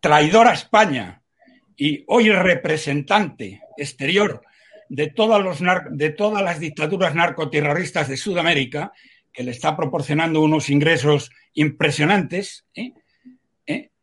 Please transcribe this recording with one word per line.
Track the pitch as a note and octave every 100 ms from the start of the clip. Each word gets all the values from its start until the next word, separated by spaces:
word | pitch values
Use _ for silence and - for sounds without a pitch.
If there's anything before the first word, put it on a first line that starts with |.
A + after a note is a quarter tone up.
traidor | D#3 D3+ D3+ G#3 A#3
a |
España | - - G#3+ A3 C3 F#2 - _ _ _ _ _
y | _ C#3+ C#3 -
hoy | A#3+ A3
representante | G3 F3+ F3 D#3 D#3 D3 C#3+ C#3+ G3+ F3 - G2+ G2+ - -
exterior | C#3 - C#3 F#3 G#3 - _ _ _ - _
de | B2+ D3+
todas | - A3 G#3+
los | F#3+ D#3+
nar-, | F3+ F3+ -
de | D3+ D#3
todas | D3+ G#3 G#3
las | F#3+ D#3+
dictaduras | D#3+ D3+ D#3 F#3 F#3
narcoterroristas | D3+ F3 - D3+ D3+ D3 D3+ F3+ E3+ C3+
de | C3
Sudamérica, | G#3 F3 E3 D3+ B2+ D3 F#3 _ _ _ _
que | -
le | B2+
está | B2 D#3 D3+
proporcionando | D3+ D3+ C#3+ D3 E3 D#3
unos | D#3 D#3 -
ingresos | C#3+ D3+ E3 D3 D3 - _ _
impresionantes, | - D3+ D3 D#3+ D3 D3 G3+ C#3 F3 G3+ - _
¿eh? | - B3 _ _ _ B3+ _ _ _
¿Eh? | - C#4 - _